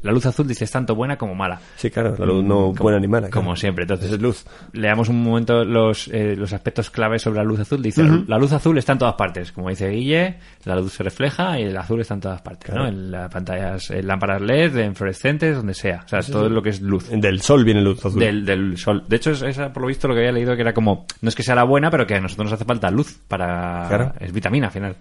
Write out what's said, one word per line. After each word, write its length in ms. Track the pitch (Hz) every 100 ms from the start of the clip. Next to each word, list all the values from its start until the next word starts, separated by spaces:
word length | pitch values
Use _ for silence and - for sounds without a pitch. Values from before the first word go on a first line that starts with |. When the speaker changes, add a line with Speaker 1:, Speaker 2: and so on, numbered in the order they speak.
Speaker 1:
la 100 | 101
luz 120 | 120 127
azul 220 | 120 147
dice 160 | 117
es 80 | 110
tanto 240 | 131 123 110
buena 220 | 127 139
como 180 | 110 92
mala. 240 | 95 90 - -
Speaker 2:
Sí, 140 | 113
claro, 260 | - 113 98
la 80 | 92
luz 160 | 95
no 260 | 98 101 95
Speaker 1:
Mm, 60 | 92
como, 80 |
Speaker 2:
buena 160 | 104 104
ni 60 | 98
mala, 180 | 113 101
claro. 140 | 101
Speaker 1:
como 120 | 90 87
siempre, 260 | 101 90
entonces 280 | 90 95 95
Speaker 2:
Es 100 | 104
luz. 240 | 120 110 - - -
Speaker 1:
leamos 380 | - 107 107 110
un 120 | 120
momento 440 | 117 117 117 120 107
los, 420 | 117 110 107 -
eh, 280 | 113 104 98
los 160 | 101
aspectos 360 | 98 - - 107
claves 320 | - 110 113
sobre 180 | - 107
la 40 |
luz 160 | 107 107
azul. 220 | 104 143
Dice, 200 | 113 101
Speaker 2:
Ujú. 200 | 156 160 190
Speaker 1:
"La 80 | 110
luz 160 | 135
azul 240 | 147 165 156
está 160 | 123
en 60 | 135
todas 160 | 123 -
partes". 360 | 98 85 87
Como 160 | - 90
dice 200 | 92 98
Guille, 480 | 107 131 160 185 180 - -
la 140 | - 92
luz 160 | 95
se 100 | -
refleja 560 | 95 - 120 - 180 156
y 40 |
el 120 | 104 92
azul 240 | 87 117
está 140 | 113
en 80 | 101
todas 200 | 95 92
partes, 280 | - - -
Speaker 2:
Claro. 120 | 98
Speaker 1:
¿no? 60 | 131
En 220 | 98 95
las 180 | 90 90
pantallas, 640 | 95 90 92 95 92 -
en 160 | 95 95
lámparas 340 | 95 101 98
led, 320 | 101 139 165 131
en 180 | 107 95
fluorescentes, 640 | 98 95 131 147 160 143
donde 160 | 104
sea. 300 | 95 101 87 -
O 20 |
sea, 140 | 104
Speaker 2:
Sí, 100 | 90
Speaker 1:
todo 160 | 104 110
Speaker 2:
sí. 60 |
Speaker 1:
lo 80 | 113
que 80 | 107
es 100 | 98
luz. 280 | 98 95 87
Speaker 2:
Del 320 | 110 101 95
sol 240 | - 143 113
viene 160 | 104
luz 240 | 98 92 98
azul. 160 | 101
Speaker 1:
Del, 240 | 110 104 101
del 320 | 95 98 87
sol. 260 | - 101 -
De 120 | 113
hecho, 140 | 156
es, 100 | 147
esa, 320 | 120 135 139
por 80 | 127
lo 60 | 127
visto, 180 | 135 143
lo 60 |
que 80 | 120
había 100 | 120
leído 240 | 123 120 120
que 60 |
era 120 | 117
como, 320 | 110 107 95 - -
no 60 | 113
es 80 | -
que 80 |
sea 120 | 113 123
la 80 | 123
buena, 260 | 139 147
pero 160 | 147 104
que 80 | 104
a 60 |
nosotros 240 | 95 95 104
nos 80 |
hace 100 | 107
falta 260 | 110 120 95
luz 300 | 104 147 - -
para 580 | 98 87 87 87 87 87
Speaker 2:
Claro. 240 | 104 127 -
Speaker 1:
es 100 | 90
vitamina, 360 | 92 92 131 117
al 40 |
final. 220 | 95 101 90